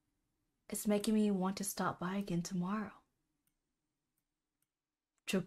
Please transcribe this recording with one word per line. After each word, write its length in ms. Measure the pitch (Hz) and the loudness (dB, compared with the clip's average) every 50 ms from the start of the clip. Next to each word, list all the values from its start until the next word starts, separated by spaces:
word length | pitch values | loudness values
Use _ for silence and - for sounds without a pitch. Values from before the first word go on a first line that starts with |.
| _ _ _ _ _ _ _ _ _ _ _ _ _ - | _ _ _ _ _ _ _ _ _ _ _ _ _ -8
it's 180 | 214 - - | -8 -4 0
making 260 | 208 208 208 208 226 214 | 2 2 2 2 4 4
me 180 | 214 214 208 | 4 4 4
want 240 | 202 180 185 190 196 | 4 2 2 0 -2
to 60 | - 190 | -2 -4
stop 360 | - - - 185 175 - - | -4 -2 -2 -2 -2 -2 -2
by 160 | 175 180 190 | -4 -4 -2
again 260 | 202 202 185 175 175 | -2 -2 -2 -2 -2
tomorrow. 500 | 175 - 190 175 175 185 208 220 202 - - - _ _ _ _ _ _ _ _ _ _ _ _ _ _ _ _ _ _ _ _ _ _ _ _ _ _ _ _ _ _ _ _ _ _ _ _ _ _ _ _ _ _ _ _ _ | -2 -2 -2 -2 -2 -2 -2 -4 -4 -6 -10 -16 _ _ _ _ _ _ _ _ _ _ _ _ _ _ _ _ _ _ _ _ _ _ _ _ _ _ _ _ _ _ _ _ _ _ _ _ _ _ _ _ _ _ _ _ _
Chug, 180 | - - 185 175 | 0 0 0 0